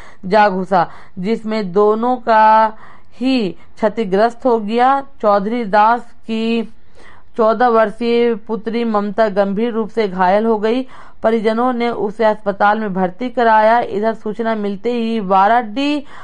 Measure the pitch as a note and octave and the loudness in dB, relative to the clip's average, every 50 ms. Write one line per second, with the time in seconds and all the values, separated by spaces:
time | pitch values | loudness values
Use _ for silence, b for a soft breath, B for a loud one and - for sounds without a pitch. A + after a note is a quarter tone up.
0 | B B B B - F#3+ F3+ G#3+ G#3 G#3 F#3 F#3 F#3 F3 G3 F3+ E3 B B B | B B B B -4 0 4 4 4 4 2 0 -2 0 0 0 0 B B B
1 | B B B - F3 G3 A3+ A3+ A3+ G#3+ G#3+ A3 G#3 F#3 E3+ G3+ G#3 G#3 G#3+ A3+ | B B B -6 -4 -2 -2 -2 -2 -4 -4 -4 -4 -2 2 2 4 4 4 2
2 | A3+ B3 B3+ B3 A#3 A#3 A3+ A3 A3 A3 A3 A3 A3 A3 G#3+ B B B B B | 0 -2 -2 -2 0 2 4 6 6 6 6 6 4 2 0 B B B B B
3 | B - - - A#3+ C4 C4 B3+ A3+ F3+ E3 - - - - - - G#3+ - - | B -14 -10 -4 -2 0 0 0 0 -2 -4 -8 -12 -16 -6 -2 -2 -2 0 -2
4 | A3+ F#3+ F3+ F#3+ G#3+ A#3 A#3 - - C4 A#3 A3+ G#3 G3+ A3+ A#3 A#3+ C4 C#4 C#4 | -2 0 2 2 2 2 0 0 0 0 0 0 0 -2 0 2 4 4 2 2
5 | C#4 - - - - G#3+ G3+ G3+ F#3+ G#3 A3+ B3 A#3+ G3 F#3 G#3+ G#3+ A3 A#3 A#3+ | -2 -6 -8 -2 2 2 2 2 2 0 -2 -4 -2 0 2 4 4 4 4 0
6 | A#3 - - - - - A3 A3 A3+ A3+ A3+ A#3 A3 - - b b b b b | -2 -8 -14 -12 -8 -6 -4 -2 -2 0 0 -2 -2 -6 -10 b b b b b
7 | b b b b b - - - A3+ G#3+ A3+ G#3 B3 B3 A3+ A3 A3 G#3+ G#3 - | b b b b b -8 -2 0 2 2 4 4 4 4 4 4 2 2 0 -2
8 | A#3+ A#3 A#3 A#3 A#3+ A#3+ A#3 A3 - - A3 A3 G3+ - G#3 A#3 A#3 A#3 G#3+ G#3 | -2 0 2 2 2 2 0 -2 -4 -6 -8 -6 -6 -4 -4 -2 -2 0 0 0
9 | G3+ G#3 G3 - A3+ A3 G3 G3 G3+ G3 G3 G3 A3+ A#3+ G#3+ A3 A3 G3+ - A3+ | -2 -2 0 0 0 2 2 2 0 0 0 0 -2 -2 -2 -2 -4 -2 -2 -2
10 | A3 G3+ F3+ F#3 F#3 F3+ F#3+ G#3 A3+ A3+ A3+ G#3 G3+ A3 A#3 C4 C4 B3+ B B | -2 -2 0 2 2 4 4 4 4 2 2 0 0 0 0 -2 -2 -6 B B
11 | B B B - - A3 A3+ A3+ G3 A3 A3 A3+ A#3+ B3+ B3+ A#3 A#3 A#3+ A#3 - | B B B -4 0 0 2 2 2 0 0 2 0 0 0 0 -2 -2 -2 -2
12 | - G#3+ G3+ - A3+ G#3+ G#3+ G#3+ - G3+ G3 G3 G#3 G3+ G#3 A3 A3 G#3 F#3 F#3+ | -4 -4 -2 0 2 2 2 0 -2 -4 -2 2 2 2 2 2 -2 -4 -2 -2
13 | F#3 F3+ F#3 - B3 B3+ A#3+ B3+ A#3+ A3+ A3 A3 G#3+ G#3+ A3+ A#3+ A#3+ - - G3 | -2 -2 -2 -4 -8 -4 -2 0 2 4 4 6 6 6 4 2 2 0 -4 -2
14 | G#3 A3+ A3 A3 - G#3+ G#3 G#3 A#3 A3+ A3+ A3 G#3 G3+ G3+ F#3+ - A#3 B3 A#3+ | -2 -2 -2 -4 -6 -6 -6 -4 -2 -2 -2 -2 -2 -4 -4 -4 -4 -4 -2 -2
15 | A3+ A3+ A3+ A3+ G#3 F3+ G3 F#3+ G3 G3+ A3+ A#3+ B3+ G#3+ G#3 C4+ C#4 C#4+ D4 D4 | -2 -2 -2 -2 0 2 4 4 4 4 4 2 0 -2 -4 -2 -2 -2 -2 -2
16 | C4+ B B B | -4 B B B